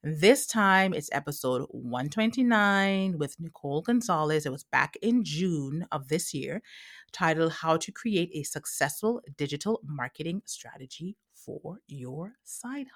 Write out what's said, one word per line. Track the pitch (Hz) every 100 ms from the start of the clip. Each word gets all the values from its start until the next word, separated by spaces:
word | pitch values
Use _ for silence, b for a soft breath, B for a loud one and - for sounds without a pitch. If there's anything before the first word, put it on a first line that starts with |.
This | 147 156 190 277 -
time | 226 196 190 190
it's | 170 147
episode | - 147 143 131 127 147
one | 123 123 120 143
twenty-nine | 208 220 240 247 220 202 196 196 196 190 165
with | 143 -
Nicole | 165 - 143 143
Gonzalez. | 170 240 226 165 156 156 151
It |
was | 139
back | - 131 139 -
in | 220 247
June | 180 151 185 160 139 156 175
of | 147 135
this | 160 -
year, | 147 135 175 B B B B B
titled | - 170 160 165
How | 160 165 160
to | -
Create | - 233 196 175
a | 160
Successful | 143 151 - - 143 - 214 240 - 143
Digital | 143 143 202 220
Marketing | 143 147 123 - 160 180 -
Strategy | - - - 135 - 175 208 _
for | _ - - 156 190 _
Your | 143 123 143 185 254
Side | - - 247 277 269